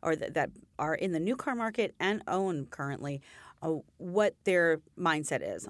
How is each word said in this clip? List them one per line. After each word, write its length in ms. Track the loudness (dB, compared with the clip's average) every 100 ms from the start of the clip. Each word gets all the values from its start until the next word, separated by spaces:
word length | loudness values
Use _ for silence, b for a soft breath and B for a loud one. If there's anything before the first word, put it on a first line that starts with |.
or 120 | 0
th-, 180 | 0 0
that 160 | -2 -2 -4 -20 -4
are 160 | -2
in 180 | 0 0
the 80 | 0
new 160 | 0 -2
car 180 | -2
market 400 | -2 -2 0 -2 0
and 240 | -2 0 0
own 400 | 0 0 -2 -6
currently, 560 | -6 -6 -4 -6 -8 B B B B
uh, 120 | -4 -4 -6 _
what 360 | -4 2 2 2
their 360 | 2 6 6 4 _ -2
mindset 440 | 0 2 0 -2
is 260 | -2 -6 -6